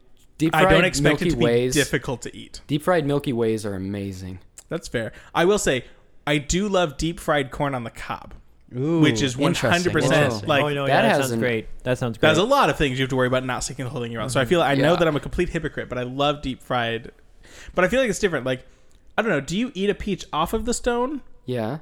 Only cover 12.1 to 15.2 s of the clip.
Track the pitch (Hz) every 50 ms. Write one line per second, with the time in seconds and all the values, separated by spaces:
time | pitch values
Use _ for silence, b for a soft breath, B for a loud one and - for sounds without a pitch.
12.1 | 110 - 160 156 160 165 202 247 277 285 226 160 139 - 147 135 127 131 135 123
13.1 | 135 127 127 123 131 127 127 127 123 113 - - 131 - 131 120 117 127 120 117
14.1 | 117 113 107 110 120 139 127 113 180 170 147 135 139 135 139 156 180 175 175 160
15.1 | 147 139